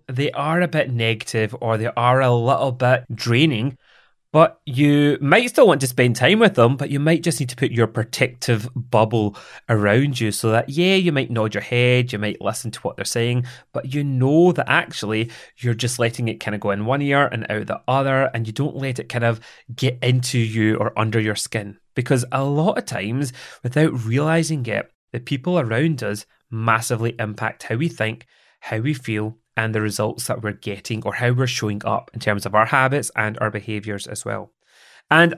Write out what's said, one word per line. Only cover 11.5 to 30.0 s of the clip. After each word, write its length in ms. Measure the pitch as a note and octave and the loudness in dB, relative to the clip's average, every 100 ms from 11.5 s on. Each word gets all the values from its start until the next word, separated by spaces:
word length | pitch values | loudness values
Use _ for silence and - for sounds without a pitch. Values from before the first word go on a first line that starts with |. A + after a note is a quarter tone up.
your 80 | G#2 | -4
head, 520 | - A#2+ B2 B2 B2 | -2 2 4 2 0
you 60 | G#2 | -4
might 220 | G#2 - | -6 -4
listen 300 | G2+ - A#2+ | -4 -4 -8
to 80 | - | -8
what 160 | - - | -8 -6
they're 80 | |
saying, 420 | G2 A#2+ A#2 B2 B2 - _ | -4 -2 0 0 -4 -10 _
but 200 | - C3+ | -10 -6
you 120 | C#3+ C#3+ | -4 -2
know 480 | B2+ C3 D#3 F3+ | 2 4 6 6
that 160 | D#3 - | 4 2
actually 600 | D3+ - - G#2 A2 A#2 - - _ | 0 0 -6 -4 -2 -4 -8 -20 _
you're 160 | B2 | -4
just 260 | A2+ A#2+ - | -2 -2 0
letting 300 | A#2 B2 A#2 | -2 -2 -4
it 100 | G#2 | -4
kind 160 | - G#2 | -6 -4
of 60 | |
go 100 | G#2 | -2
in 140 | G2 A2 | -2 -2
one 160 | C#3 | -2
ear 260 | C#3+ C#3 C#3 | 0 2 0
and 180 | A2+ - | -2 -4
out 180 | G#2+ G#2+ | -4 -4
the 140 | - - | -6 -2
other, 400 | C3+ C3+ C3+ C3+ | 0 2 0 0
and 140 | A#2 A2 | -2 -4
you 60 | |
don't 240 | A2 C#3+ - | -4 -4 -4
let 220 | C3+ B2 | -6 -6
it 100 | B2 | -6
kind 160 | A#2+ A#2 | -2 0
of 160 | A2+ - - - B2 | -2 -6 -20 -18 -4
get 220 | B2+ B2 | -2 0
into 380 | B2 B2+ B2 B2 | 0 2 2 0
you 360 | A2+ A2+ G#2+ G#2+ | 0 2 2 2
or 200 | A2 - | -2 -2
under 220 | A2 A2+ | 0 0
your 160 | G#2+ G2+ | -2 -4
skin. 420 | - A2 G2+ - _ | -6 -8 -8 -14 _
Because 300 | - B2 C3 B2 | -4 0 0 0
a 120 | C3+ C#3 | -2 0
lot 320 | C#3+ F3+ - | 0 0 -2
of 80 | - | -4
times, 480 | - G2+ B2+ C#3 B2+ - - | -6 -4 -4 -4 -8 -20 -10
without 420 | B2 D3 D#3 B2+ A2+ | -4 2 2 0 -2
realising 600 | B2+ D#3 E3 D#3 D3+ A2+ | 0 2 0 0 -2 -4
it, 240 | G#2 - _ _ | -4 -6 _ _
the 80 | A#2+ | -10
people 400 | B2 C3+ F3 F3+ | -6 -4 0 0
around 420 | A#2+ A2+ E3 C#3 | 0 0 0 0
us 220 | G#2 G#2 - _ _ | -4 -6 -10 _ _
massively 640 | A2+ A2+ A2+ - A2+ A#2 A#2 | -2 2 2 2 -2 -2 -4
impact 440 | G#2+ G#2 A2 - | -6 -4 -6 -6
how 120 | - A#2 | -6 -2
we 140 | E3 | -2
think, 360 | - A2 A2+ - _ _ _ | -2 -4 -6 -14 _ _ _
how 160 | - A2 | -8 -4
we 140 | B2+ | -2
feel, 440 | D3 - G#2+ G#2+ A2+ _ - | -4 -4 -4 -4 -8 _ -4
and 180 | A2+ A2 | -2 0
the 60 | |
results 460 | G#2+ G2 | -2 -2